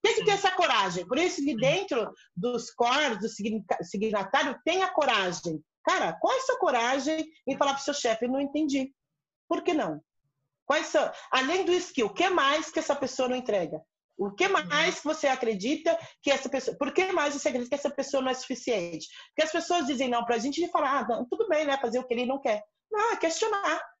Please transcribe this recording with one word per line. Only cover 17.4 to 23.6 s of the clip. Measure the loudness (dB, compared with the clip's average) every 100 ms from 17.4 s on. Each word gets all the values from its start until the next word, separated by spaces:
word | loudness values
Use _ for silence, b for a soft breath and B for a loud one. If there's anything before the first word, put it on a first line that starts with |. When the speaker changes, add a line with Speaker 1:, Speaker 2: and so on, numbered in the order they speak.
| -2
Speaker 1:
acredita | -2 -2
que | -2
essa | -2 -4
pessoa | -2 0
não | 0
é |
suficiente? | -2 -4 -6 -2 -2 -2 -8 -12 B B
Porque | 0
as | 0
pessoas | 0 0 0 0
dizem | 0 0
não | 0 0
pra | 0
gente | 0 -2
e | -2
falam, | 0 2
"Ah, | 0 0
não, | -2 -2
tudo | -2 2
bem, | 2 2
né? | 0
Fazer | 0 -2
o | -2
que | -2
ele | 0
não | -2
quer." | 0 -2 -4 _ _
Não, | 0 0
é | 2
questionar. | 0 0 0 0